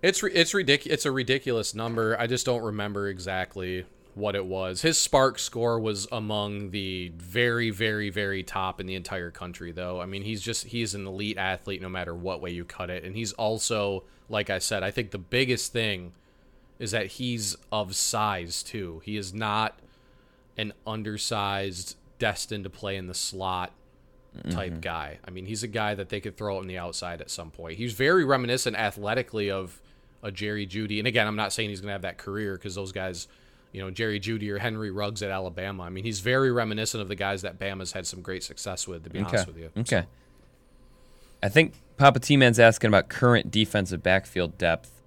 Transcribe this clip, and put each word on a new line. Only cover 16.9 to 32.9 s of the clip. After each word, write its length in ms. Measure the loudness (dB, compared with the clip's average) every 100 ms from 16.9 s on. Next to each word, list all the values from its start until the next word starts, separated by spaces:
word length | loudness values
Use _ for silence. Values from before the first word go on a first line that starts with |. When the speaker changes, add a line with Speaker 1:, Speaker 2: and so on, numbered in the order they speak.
Speaker 1:
that 140 | -2 -4
he's 480 | -4 -2 -2 -2 -6 -4
of 240 | -2 -2
size, 680 | -2 0 2 2 0 -4 -8
too. 400 | -6 -6 -6 -8
He 140 | -6 -6
is 160 | -6
not 440 | -4 0 2 0 -2 -20 -20 _ -20 _ _ _ -6
an 160 | -6 -6 -8
undersized, 1120 | -6 -6 -4 -4 0 0 0 -2 -6 -12 -14 -20 -2
destined 460 | 0 0 -6 -6
to 60 | -8
play 260 | -8 -6 -6
in 100 | -6
the 80 |
slot 580 | -6 -6 -4 -2 -2 -4 -10 -20 _ -20 -20 -20 -12 -4
type 240 | -2 -2
Speaker 2:
Mm-hmm. 80 | -4
Speaker 1:
guy. 380 | -6 -6 -6 -12
I 60 | -14
mean, 140 | -12
he's 180 | -8 -6
a 60 | -4
guy 260 | -2 0
that 140 | -2 -4
they 120 | -6
could 160 | -6 -8
throw 180 | -4 -4
on 100 | -6
the 100 | -6
outside 420 | -6 -6 -8 -10
at 100 | -10
some 200 | -10 -10
point. 260 | -12 -12 -6
He's 160 | -6
very 320 | 0 4 6
reminiscent 520 | 6 4 4 0 0 0
athletically 760 | -2 0 -2 0 0 -2 0
of 300 | -2 -6 -12 -20 -20 -20 _
a 80 | -10
Jerry 360 | -6 -4 -4 -4
Jeudy. 320 | -4 -2 0
And 80 | 2
again, 200 | 2 2
I'm 100 | 2
not 140 | -2
saying 180 | 0 -2
he's 100 | -4
gonna 120 | -6
have 80 | -6
that 160 | -6 -8
career 400 | -8 -4 -4 -6
'cause 160 | -8
those 180 | -8 -8